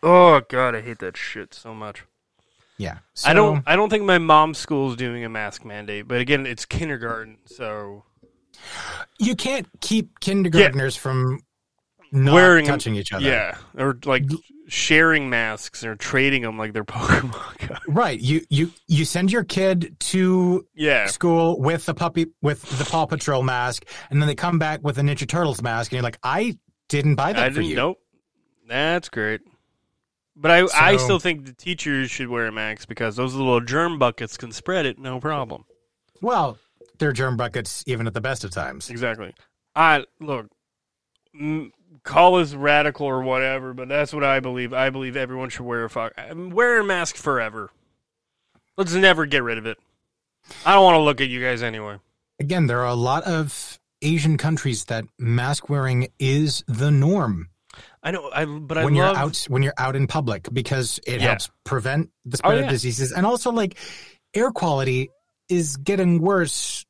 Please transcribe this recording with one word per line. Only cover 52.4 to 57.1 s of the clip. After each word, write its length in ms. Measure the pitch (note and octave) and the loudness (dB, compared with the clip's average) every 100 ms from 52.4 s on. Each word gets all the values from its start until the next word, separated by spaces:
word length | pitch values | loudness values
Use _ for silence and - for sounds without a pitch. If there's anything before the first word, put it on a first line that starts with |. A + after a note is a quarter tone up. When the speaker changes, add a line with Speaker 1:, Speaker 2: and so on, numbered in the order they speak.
| C#3+ F3+ D3 | -4 0 2
Speaker 2:
there 120 | A#2+ | 2
are 80 | B2 | 0
a 80 | A#2+ | 0
lot 280 | B2 C#3+ F#3 | 0 0 -2
of 520 | E3 D3+ - - - _ _ | -4 -4 -8 -14 -16 _ _
Asian 360 | D3+ E3 D3+ D3+ | -2 0 2 2
countries 480 | D3+ D#3+ C#3 A2 - | 0 -2 -2 -4 -4
that 180 | A2+ A2+ _ | -6 -8 _
mask 500 | A#2 A#2 B2+ C#3+ - | 0 0 0 -4 -2
wearing 380 | C#3+ C3 B2 B2+ _ | -2 0 0 -2 _
is 440 | C3+ C#3 D3+ - - | 0 2 0 -2 -6
the 220 | A2+ C#3+ | -2 2
norm. 600 | D3 C#3+ | 4 4